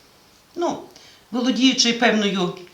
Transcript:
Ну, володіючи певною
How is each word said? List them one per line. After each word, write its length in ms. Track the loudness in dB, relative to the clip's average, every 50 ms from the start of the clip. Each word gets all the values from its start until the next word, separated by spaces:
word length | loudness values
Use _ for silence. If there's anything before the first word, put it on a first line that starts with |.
| -20 _ _ _ _ _ _ _ _ _ -8
Ну, 280 | -4 -4 -4 -4 -6 -12 -18 -20 -20 -20 -20 -20 -20 -16 _
володіючи 600 | -6 -2 0 0 0 2 2 2 2 2 2 0 2
певною 640 | 2 2 2 2 2 0 0 0 0 -2 -4 -4 -8 -16 -20